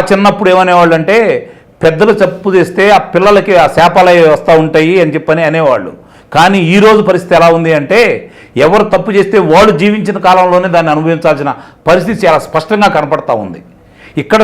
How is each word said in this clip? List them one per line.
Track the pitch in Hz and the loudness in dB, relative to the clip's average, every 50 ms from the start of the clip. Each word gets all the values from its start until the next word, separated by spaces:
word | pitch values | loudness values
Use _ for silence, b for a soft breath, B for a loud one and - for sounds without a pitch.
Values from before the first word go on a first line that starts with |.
| 185 - 202 | 2 0 0
చిన్నప్పుడు | 190 202 202 190 - 208 185 | 0 0 0 0 0 0 0
ఏమనేవాళ్ళు | 185 185 185 180 180 175 175 170 165 | 0 2 2 2 2 2 2 2 0
అంటే | 160 156 185 202 233 226 196 139 120 B B B B B B _ _ - | 0 0 0 0 0 0 0 -2 -4 B B B B B B _ _ -2
పెద్దలు | 160 160 151 185 226 208 | -2 0 0 0 0 2
తప్పు | 208 196 180 - - - 196 185 | 0 0 -2 -2 -6 -6 -2 0
చేస్తే | 185 170 180 - 190 190 208 | 0 0 0 -2 -2 0 2
ఆ | 208 190 | 2 0
పిల్లలకి | - - - 175 190 208 202 190 - 208 190 | 0 -2 -2 0 0 2 2 2 0 2 2
ఆ | 175 160 | 2 2
శాపాలు | 143 - 156 165 175 180 190 180 180 | 2 2 2 0 2 2 2 2 4
అవి | 175 175 165 156 151 | 4 4 4 4 2
వస్తూ | 139 - - 165 160 160 | 2 2 2 2 2 2
ఉంటాయి | 156 160 160 156 165 180 190 170 | 0 0 0 0 0 0 0 0
అని | 156 143 | 0 -2
చెప్పని | 156 - - 156 165 165 151 | -4 -4 -4 -2 -2 -2 -2
అనేవాళ్ళు. | 156 165 160 139 123 107 92 85 - - b b b b b _ - | -2 -2 0 0 0 -2 -4 -8 -14 -18 b b b b b _ 0
కానీ | 143 165 185 196 196 175 160 180 | 0 2 2 2 0 0 0 2
ఈరోజు | 208 208 220 220 214 208 208 | 2 4 4 4 2 2 0
పరిస్థితి | 185 175 180 175 175 | -2 -2 -2 0 2
ఎలా | 165 165 170 165 | 2 4 2 2
ఉంది | 165 165 160 160 | 2 0 -2 -2
అంటే | 147 143 135 185 226 240 196 131 104 - B B B B B B | -2 -2 0 0 0 0 0 -2 -6 -10 B B B B B B
ఎవరు | 120 139 156 190 220 214 208 196 | -2 0 2 2 0 0 0 -2
తప్పు | 180 165 208 196 | -2 -2 -2 -2
చేస్తే | 202 185 - - 196 | -2 0 0 0 0
వాడు | 180 156 156 175 214 220 190 151 190 | 0 2 2 4 4 2 2 0 0
జీవించిన | 208 208 220 180 190 196 - | -2 -2 -2 -4 -6 -6 -2
కాలంలోనే | 196 180 185 185 185 180 175 180 180 190 | 0 2 2 2 2 2 0 0 0 0
దాన్ని | 170 170 160 160 147 | -2 -2 0 0 -2
అనుభవించాల్సిన | 151 156 165 165 156 - 160 151 139 143 143 123 B B B B B _ | -2 -2 -2 -4 -2 -2 -2 -2 -2 -4 -6 -8 B B B B B _
పరిస్థితి | 156 170 180 165 196 226 - 208 | 0 0 0 0 -4 -4 -2 0
చాలా | 170 156 143 | 0 0 0
స్పష్టంగా | - - - 165 156 - 214 202 208 196 | -2 -4 -6 -6 -4 -4 -2 0 0 0
కనపడతా | - 156 147 139 156 151 - - 127 110 104 | 0 -2 -2 -2 -4 -6 -4 -4 -6 -6 -6
ఉంది. | 92 85 - - - - _ B B B B B B B 151 143 | -10 -14 -16 -20 -20 -20 _ B B B B B B B -10 -4
ఇక్కడ | - 214 214 | -2 0 0